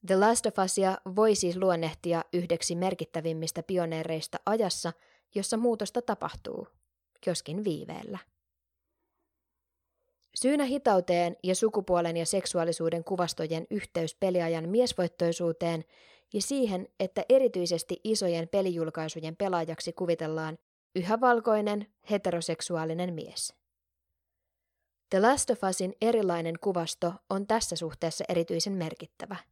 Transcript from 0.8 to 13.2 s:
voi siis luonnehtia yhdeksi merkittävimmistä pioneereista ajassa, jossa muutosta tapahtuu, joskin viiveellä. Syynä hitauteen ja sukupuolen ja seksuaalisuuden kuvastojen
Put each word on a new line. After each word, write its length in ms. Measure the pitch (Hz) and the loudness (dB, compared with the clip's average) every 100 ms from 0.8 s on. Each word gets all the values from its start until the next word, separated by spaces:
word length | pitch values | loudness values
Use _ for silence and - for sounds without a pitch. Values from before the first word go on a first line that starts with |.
| 190 190 - 185 | 2 0 -4 4
voi 180 | 220 | 4
siis 220 | 208 185 180 | 6 2 2
luonnehtia 680 | 190 170 160 156 170 170 - | 2 2 0 -4 -2 -2 0
yhdeksi 420 | 175 170 170 - | -2 0 -2 -2
merkittävimmistä 880 | 170 185 185 160 165 160 160 160 - | 0 0 -2 -4 -4 -4 -4 -4 -6
pioneereista 760 | 165 185 170 160 160 160 - - - | -2 0 0 -2 -4 -4 -4 -6 0
ajassa, 460 | 220 202 - 170 - _ _ _ | 2 2 0 -6 -8 _ _ _
jossa 220 | 208 196 226 | -6 -2 0
muutosta 460 | 240 220 202 - | 0 0 -2 -4
tapahtuu, 680 | 240 202 160 - - - - _ _ _ _ _ - | -4 -4 -4 -8 -10 -10 -12 _ _ _ _ _ -4
joskin 380 | 170 - 170 | -4 -4 -6
viiveellä. 540 | 208 151 - 156 - 190 - _ _ _ _ _ _ _ _ _ _ _ _ _ _ _ _ _ _ _ _ | -4 -4 -6 -12 -10 -12 -14 _ _ _ _ _ _ _ _ _ _ _ _ _ _ _ _ _ _ _ _
Syynä 300 | - 254 294 | -2 0 2
hitauteen 720 | 277 277 - 196 180 175 175 - | 0 0 4 4 4 2 2 -2
ja 120 | 185 | -2
sukupuolen 640 | 185 220 214 190 180 170 165 | 2 2 0 0 0 2 -2
ja 100 | 165 | 0
seksuaalisuuden 760 | 196 - 175 165 165 165 170 | -2 -2 -2 0 0 -2 -2
kuvastojen 640 | 165 185 | -4 -2